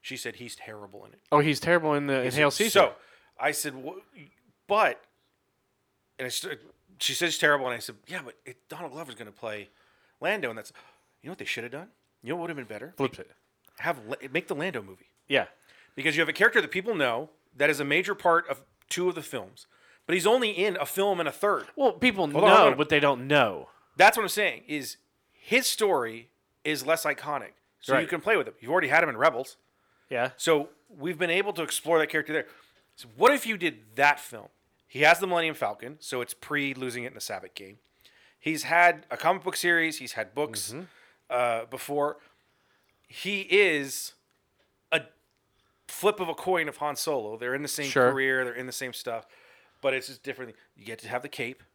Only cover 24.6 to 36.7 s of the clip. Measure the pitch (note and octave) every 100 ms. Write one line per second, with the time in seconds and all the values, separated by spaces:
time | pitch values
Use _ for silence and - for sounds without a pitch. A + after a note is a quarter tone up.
24.6 | - D3 B2 - _ _ _ _ - A#3+
25.6 | B3+ - G#3 D#3+ A2+ A2+ A#2 _ _ _
26.6 | D3+ D3 C3 D#3+ D3+ C#3+ C#3+ C#3+ G#2+ _
27.6 | _ _ - C3 D3+ E3+ G3 G#3+ A#2+ -
28.6 | A2+ F3 D3 D3+ E3 A2+ C#3 A#2 C3+ -
29.6 | _ _ _ _ _ B2 B2+ - - D#3
30.6 | D3 _ _ F#3 D3+ D#3 F3 E3+ G3+ F#3+
31.6 | D#3 - D#3 E3 D3+ D#3 D3 D#3 - -
32.6 | _ _ _ - B2 A2+ A3 C#4+ A3+ G#3
33.6 | E3 A2+ A2 A2 C#3+ C#3+ - A2+ G2 _
34.6 | _ _ _ C3 D3+ E3+ F#3+ F3 E3 D3+
35.6 | A2 G#2 A#2+ D3+ - B2+ A#2+ - - D3
36.6 | C#3